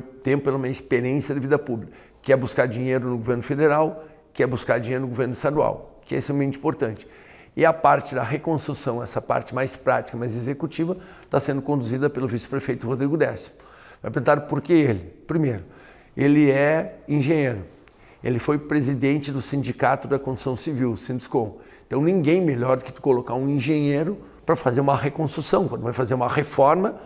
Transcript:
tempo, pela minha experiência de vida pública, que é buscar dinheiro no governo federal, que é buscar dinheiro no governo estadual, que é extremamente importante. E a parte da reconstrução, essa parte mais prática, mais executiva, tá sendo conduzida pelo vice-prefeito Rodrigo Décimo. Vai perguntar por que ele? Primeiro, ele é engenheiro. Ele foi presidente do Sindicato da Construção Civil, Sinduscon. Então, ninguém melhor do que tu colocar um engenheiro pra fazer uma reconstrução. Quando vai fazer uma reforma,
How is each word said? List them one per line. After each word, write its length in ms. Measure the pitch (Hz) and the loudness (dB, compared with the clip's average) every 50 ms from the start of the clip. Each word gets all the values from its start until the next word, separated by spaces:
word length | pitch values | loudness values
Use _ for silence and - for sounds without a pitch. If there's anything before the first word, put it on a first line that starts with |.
| 120 - - - | -2 -8 -14 -6
tempo, 220 | - 131 139 143 139 | 0 0 0 2 2
pela 140 | 143 131 135 | 0 -2 -2
minha 120 | 131 127 | -2 -4
experiência 640 | 135 - - - 135 120 120 127 135 147 127 - 139 | -6 -6 -4 0 0 0 2 0 0 -2 -2 -2 -4
de 60 | 143 | -4
vida 180 | 127 135 147 143 | 0 0 0 0
pública, 340 | 147 - 120 110 101 - - - - - _ _ | 0 -2 -6 -6 -6 -12 -18 -20 -20 -20 _ _
que 100 | - - | 2 2
é 40 | 135 | 4
buscar 300 | 131 131 117 - - 123 | 4 2 -2 0 0 0
dinheiro 420 | 127 107 120 127 131 127 131 120 127 | 0 0 -2 -2 0 0 0 0 -2
no 80 | 123 | -4
governo 260 | 117 110 123 123 120 | -4 -2 -2 -2 -2
federal, 600 | 117 - 143 139 156 151 147 151 160 160 - - - - - - _ _ | -2 -4 0 2 4 4 4 4 2 0 0 -6 -16 -18 -20 -20 _ _
que 80 | - - | -2 0
é 60 | 131 | 0
buscar 320 | 117 127 117 - - 117 123 | 0 0 -2 0 0 0 0
dinheiro 240 | 117 117 127 127 | 0 -4 -4 -4
no 60 | 135 123 | -4 -4
governo 240 | 120 123 131 127 | -2 -2 -2 -2
estadual, 640 | 120 - - 143 147 151 123 110 - - - - - - | -2 -2 -2 0 2 2 2 0 0 -4 -10 -18 -20 -18
que 120 | - - 135 | -10 -6 -4
é 40 | 135 | -4
extremamente 400 | 123 - 143 143 139 139 135 139 | -2 -2 0 0 0 -2 -2 -2
importante. 500 | - 160 147 - 135 110 107 - - - - - - - - - - - - | -2 -2 -2 -2 -2 -4 -4 -8 -14 -20 -20 -20 -20 -20 -20 -20 -20 -10 -2
E 80 | - 156 | 2 4
a 80 | 165 | 4
parte 420 | 160 - - 143 151 - - - 131 | 4 4 4 4 4 4 2 -2 -4
da 80 | 127 | -4
reconstrução, 800 | 123 110 143 147 - 165 160 139 - - 139 - - 135 117 120 | -4 -2 -4 -4 -2 -2 -2 -2 -4 -6 -8 -6 -4 -4 -4 -4
essa 200 | 120 - - - | -6 -6 -6 -6
parte 320 | - - 120 123 117 - 120 | -2 0 -2 -2 -2 -4 -4
mais 220 | 123 135 131 - | -4 -4 -4 -4
prática, 420 | - - 131 120 120 113 - - 117 | -4 0 0 0 0 0 -4 -6 -6
mais 180 | 120 123 110 | -6 -4 -4
executiva, 600 | 120 117 131 139 - 165 147 - - 165 170 185 185 - - - - - - | -4 -4 -6 -6 -6 -6 -6 -4 -4 -4 -4 -4 -8 -10 -20 -20 -18 -8 0
tá 100 | - 143 | 0 0
sendo 220 | 139 - 139 139 | 0 0 -2 -2
conduzida 480 | 135 - 147 139 120 110 123 131 143 143 | -2 -2 -2 -2 0 -2 -2 0 0 0
pelo 160 | 139 123 131 | 0 -2 -4
vice-prefeito 600 | 113 117 117 - - 135 139 - - 123 117 - | -2 -2 -4 -4 -4 -6 -4 -2 -4 -4 -4 -2
Rodrigo 300 | 117 135 123 139 143 156 | -4 -2 -2 -2 0 2
Décimo. 380 | 160 143 123 117 117 - - - - - - - - - - - - | 2 0 0 -2 -6 -12 -14 -18 -20 -20 -20 -20 -20 -20 -20 -20 -12
Vai 80 | - 110 | -10 -6
perguntar 320 | 113 147 117 151 147 147 | -4 0 2 4 2 2
por 180 | 147 - 151 147 | 2 -2 -4 -4
que 120 | - - | 2 4
ele? 280 | 175 160 147 131 110 92 85 85 - - - | 4 6 6 4 2 0 -4 -12 -18 -16 -6
Primeiro, 380 | - 156 160 156 135 113 95 87 - - - - - - - - - - | -2 0 0 0 0 -2 -4 -8 -14 -20 -20 -20 -20 -20 -20 -20 -12 -2
ele 340 | 127 135 143 143 151 151 139 | 2 4 6 6 8 6 6
é 480 | 135 139 143 147 156 160 185 190 - - - - | 6 6 4 4 4 2 0 -4 -10 -12 -6 -2
engenheiro. 560 | 147 147 127 143 165 156 143 127 113 98 92 - - - - - _ _ - - - - | 0 0 2 2 2 2 2 0 -2 -4 -8 -12 -18 -20 -20 -20 _ _ -20 -20 -16 -8
Ele 160 | - 117 127 117 | -4 -2 -2 -2
foi 200 | - - 147 147 | 0 0 0 0
presidente 720 | 147 - 151 151 131 123 143 123 135 139 143 151 139 147 | 0 0 0 0 0 0 0 0 2 2 2 0 -2 -4
do 80 | 135 139 | -6 -6
Sindicato 680 | 117 - - 143 123 - - - 139 123 139 135 - | -6 -4 -4 -4 -4 -4 -2 0 2 2 2 0 -2
da 120 | 120 139 135 | -2 -2 -2
Construção 380 | - 131 131 - - 135 127 | -2 -4 -6 -4 -4 -4 -4
Civil, 400 | - - 165 147 120 131 120 110 | -4 -4 -6 -2 0 0 0 -2
Sinduscon. 640 | 98 - - 127 123 - - - 135 113 104 95 - - - - - - | -4 -6 -8 -8 -8 -6 -2 0 0 0 -2 -6 -14 -20 -20 -20 -20 -10
Então, 160 | - - 135 | -4 -2 0
ninguém 380 | 151 170 190 185 147 147 170 190 | 2 2 2 4 4 4 4 4
melhor 360 | 185 156 135 120 123 127 131 | 4 2 0 0 2 2 2
do 80 | 127 - | 0 0
que 80 | - | -10
tu 80 | - - | -12 -4
colocar 340 | - 143 127 120 123 - 120 | 2 2 2 2 2 -2 -4
um 140 | 127 135 139 | -2 0 0
engenheiro 720 | 143 143 113 143 156 151 147 143 143 143 160 180 202 - - - - - - | 0 0 2 2 0 2 2 2 2 0 0 -2 -4 -8 -10 -20 -20 -10 -2
pra 100 | - 165 | -2 -2
fazer 260 | - - 127 120 135 | 0 0 0 2 2
uma 160 | 139 139 139 | 2 2 2
reconstrução. 720 | 110 117 143 - - 156 139 - 160 143 - - 208 190 | 2 0 -2 -2 -2 -4 -4 -2 -4 -2 0 2 2 2
Quando 160 | - 120 120 | 0 -2 -4
vai 100 | 117 117 | -4 -4
fazer 220 | 117 123 127 98 131 | -2 -2 0 0 0
uma 140 | 127 123 123 | 0 0 0
reforma, 680 | - 147 139 - - - 135 139 160 180 190 233 - - - | 0 0 0 0 4 6 6 6 6 4 2 -2 -2 -6 -16